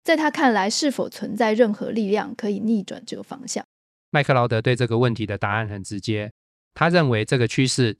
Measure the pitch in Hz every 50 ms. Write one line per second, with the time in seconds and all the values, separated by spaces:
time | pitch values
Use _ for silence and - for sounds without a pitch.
0 | - - 330 311 311 302 294 320 311 254 220 202 190 208 - - 320 285 247 -
1 | - - - - 208 - - 214 240 220 214 214 247 214 214 - - - - 233
2 | 214 190 208 214 - - 226 - - 208 208 202 214 220 226 208 185 - - -
3 | - - - - - - - - - - - 226 - _ _ _ _ _ _ _
4 | _ _ - 147 139 - 139 123 120 117 117 110 107 131 123 110 123 113 117 113
5 | 127 123 113 107 110 101 101 98 - 101 104 110 110 104 104 101 95 - 107 98
6 | - - 107 104 104 107 - _ _ _ _ _ _ _ _ - 156 170 175 180
7 | 160 131 117 107 107 - 143 127 117 107 - - 131 123 - - 127 110 98 _